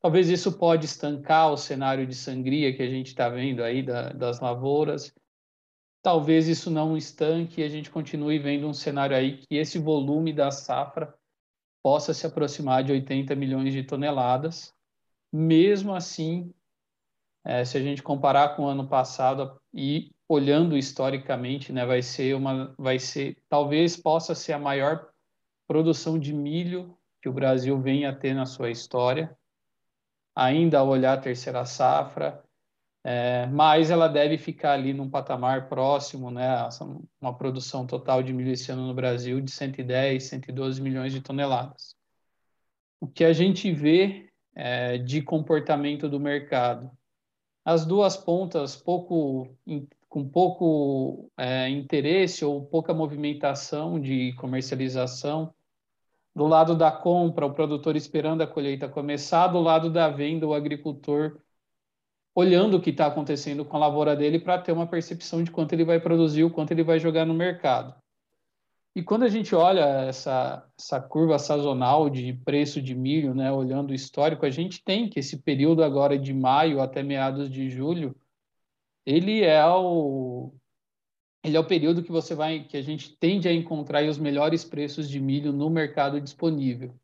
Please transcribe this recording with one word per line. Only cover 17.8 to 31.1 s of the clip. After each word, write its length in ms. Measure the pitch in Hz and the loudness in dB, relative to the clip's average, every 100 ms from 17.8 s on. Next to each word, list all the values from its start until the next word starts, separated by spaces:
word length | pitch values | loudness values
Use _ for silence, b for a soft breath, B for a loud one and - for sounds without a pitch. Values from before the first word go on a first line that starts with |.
gente 220 | 139 139 | -4 -6
comparar 520 | - 143 139 139 147 147 | -4 0 4 4 4 2
com 80 | |
o 40 | 143 | -4
ano 200 | 139 135 | -4 0
passado 720 | 139 127 - 131 135 135 - _ | 0 0 0 0 0 -6 -10 _
e 380 | - 139 151 - _ _ | -6 -4 -4 -6 _ _
olhando 500 | 151 139 147 170 147 | 2 4 4 4 2
historicamente, 960 | 135 - 135 135 135 127 123 139 131 | -2 -4 -4 -4 -6 -6 -4 -6 -6
né, 140 | 131 123 | -4 0
vai 160 | 127 | 0
ser 340 | 123 - 131 135 | -2 -4 -2 0
uma, 380 | 135 131 131 - | -2 -4 -6 -6
vai 220 | 131 131 | -2 -2
ser, 380 | 131 143 139 - _ | -2 -6 -6 -8 _
talvez 460 | 147 143 151 170 170 | 0 2 2 2 2
possa 400 | 160 165 165 165 | 0 0 0 -8
ser 180 | - | -6
a 60 | 147 | -4
maior 480 | 147 139 143 160 - _ _ _ _ _ _ | -2 0 0 -2 -8 _ _ _ _ _ _
produção 520 | 151 165 160 165 160 | 2 2 0 0 -2
de 140 | 143 | -2
milho 640 | 147 143 160 175 180 180 - _ _ | -4 -4 -4 -4 -6 -10 -20 _ _
que 80 | 135 | -8
o 40 | |
Brasil 460 | 131 131 131 127 139 | 0 2 2 2 0
venha 300 | 131 139 143 | 2 0 0
a 60 | 139 | -4
ter 180 | 135 | -2
na 120 | 135 131 | -2 -4
sua 240 | - 120 | -4 -6
história, 680 | 117 - 123 123 139 160 - _ _ _ _ _ _ _ _ _ - | -6 -6 0 0 0 -4 -10 _ _ _ _ _ _ _ _ _ 0
ainda 440 | 127 151 170 147 | 2 4 4 4
ao 80 | 135 | 4
olhar 260 | 131 131 | 4 4